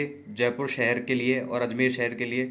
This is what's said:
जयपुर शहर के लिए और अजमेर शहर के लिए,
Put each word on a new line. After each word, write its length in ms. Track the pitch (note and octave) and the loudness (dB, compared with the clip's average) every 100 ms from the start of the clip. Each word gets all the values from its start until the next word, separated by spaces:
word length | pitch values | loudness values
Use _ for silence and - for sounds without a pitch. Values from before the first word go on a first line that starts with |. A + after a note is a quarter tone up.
| C#3+ - - | 0 -6 -10
जयपुर 380 | G#2+ A#2+ A#2+ C#3 | 0 0 2 -2
शहर 320 | - A#2+ A#2+ | 2 2 2
के 140 | B2 | 0
लिए 260 | B2+ B2 C3 | 0 2 0
और 220 | B2+ A#2+ | 0 -2
अजमेर 280 | A#2+ A#2 C3 | 0 2 2
शहर 240 | B2+ A#2 | 2 -2
के 100 | A2+ | -2
लिए, 200 | A#2+ B2 B2+ | -2 -2 -2